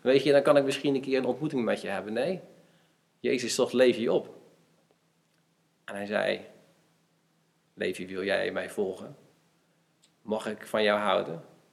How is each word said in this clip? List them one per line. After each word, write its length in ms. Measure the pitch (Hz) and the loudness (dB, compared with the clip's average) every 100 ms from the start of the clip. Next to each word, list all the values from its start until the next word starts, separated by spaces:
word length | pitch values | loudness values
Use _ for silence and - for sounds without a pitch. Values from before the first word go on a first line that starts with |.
weet 220 | 123 139 | 4 4
je, 100 | 143 | 6
dan 100 | 143 | 4
kan 140 | 139 143 | 6 4
ik 80 | |
misschien 300 | 135 135 147 | 4 0 0
een 60 | 135 | -2
keer 180 | 135 131 | 0 0
een 60 | |
ontmoeting 400 | 127 123 151 139 | 0 -2 -2 -2
met 160 | 110 107 | 0 -2
je 80 | 92 | -2
hebben." 240 | 98 98 | -6 -4
Nee, 280 | 110 143 185 - - _ _ _ _ _ _ | -4 -2 -4 -8 -20 _ _ _ _ _ _
Jezus 340 | 120 120 117 | -2 -2 -2
zocht 180 | - 120 | -2 0
Levi 360 | 120 127 110 117 | 4 4 4 0
op. 260 | - - - - _ _ _ _ _ _ _ _ _ _ _ _ _ | 0 -2 -18 -20 _ _ _ _ _ _ _ _ _ _ _ _ _
En 100 | - | -14
hij 120 | 101 101 | -10 -4
zei, 340 | 101 101 98 92 - _ _ _ _ _ _ _ _ _ _ _ | -2 -2 -4 -8 -20 _ _ _ _ _ _ _ _ _ _ _
"Levi, 320 | - 98 92 92 | -6 -6 -6 -8
wil 180 | 95 | -6
jij 280 | 98 95 95 | -2 0 -2
mij 180 | 92 92 | -4 -8
volgen? 460 | - 98 92 - 147 - _ _ _ _ _ _ _ _ _ | -4 -4 -4 -12 -18 -20 _ _ _ _ _ _ _ _ _
Mag 240 | - 107 110 | -6 -6 -4
ik 200 | 107 - | -10 -6
van 160 | 113 | 0
jou 180 | 107 104 | 2 2
houden? 440 | 104 95 - 165 - - _ | 2 0 0 -8 -14 -20 _